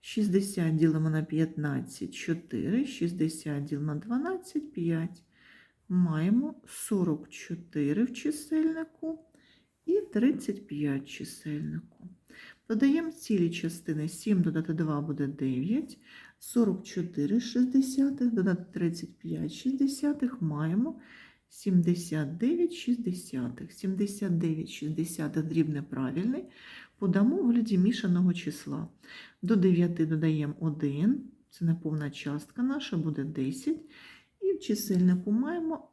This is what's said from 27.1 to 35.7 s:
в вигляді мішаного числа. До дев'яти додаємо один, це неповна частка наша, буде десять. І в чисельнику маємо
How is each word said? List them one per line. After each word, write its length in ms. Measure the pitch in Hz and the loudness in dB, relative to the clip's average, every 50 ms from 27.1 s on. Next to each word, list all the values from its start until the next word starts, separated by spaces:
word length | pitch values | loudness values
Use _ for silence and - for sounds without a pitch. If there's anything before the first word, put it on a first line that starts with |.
| 175 196 202 240 311 381 | 4 4 4 4 4 4
в 80 | 370 | 2
вигляді 320 | 240 233 240 220 220 208 180 | 4 4 4 2 4 4 4
мішаного 560 | 180 208 247 - - 190 180 180 180 185 170 | 4 4 4 2 2 2 2 4 4 4 2
числа. 540 | - - 156 151 - - - 143 147 160 - - _ _ - - - - - _ _ | 0 -2 -8 -8 -8 -8 -8 -6 -6 -6 -8 -12 _ _ -20 -20 -20 -20 -20 _ _
До 140 | - 175 226 | 0 2 4
дев'яти 500 | 202 180 190 180 170 175 170 170 170 160 | 6 6 6 6 6 4 2 4 0 0
додаємо 500 | 156 160 156 156 160 156 156 147 147 151 - | 0 2 2 2 2 2 2 0 -2 -4 -2
один, 640 | - 160 147 151 160 143 139 143 165 220 269 294 - - - _ _ _ | -2 -2 -2 0 -2 -2 0 2 2 2 2 2 -2 -10 -18 _ _ _
це 160 | - - 175 | -10 -4 0
неповна 460 | 165 165 170 - 156 151 151 147 143 | 0 0 0 -2 -4 -2 -2 -4 -4
частка 520 | 139 - - 147 143 147 151 - - - 240 | -6 -6 -6 -4 -4 -4 -6 -8 -6 -2 -2
наша, 340 | 262 269 302 277 - - 170 | 0 0 -2 -4 -4 -2 -2
буде 260 | 151 160 147 - 135 | -2 -2 -2 -2 -4
десять. 680 | 143 - - 131 135 - - - - 320 311 - - - - - - - - _ _ _ _ | -4 -4 -4 -2 -2 -4 -4 -2 -4 -4 -4 -4 -18 -20 -20 -20 -20 -20 -20 _ _ _ _
І 120 | 415 381 392 | -2 -2 -2
в 60 | - | -2
чисельнику 720 | - - 214 202 - - 202 180 180 180 185 180 - 214 | 0 -2 -2 -2 0 0 2 4 4 4 4 2 0 0
маємо 580 | 208 226 262 294 349 349 330 320 | 0 2 2 0 -2 -2 -2 -4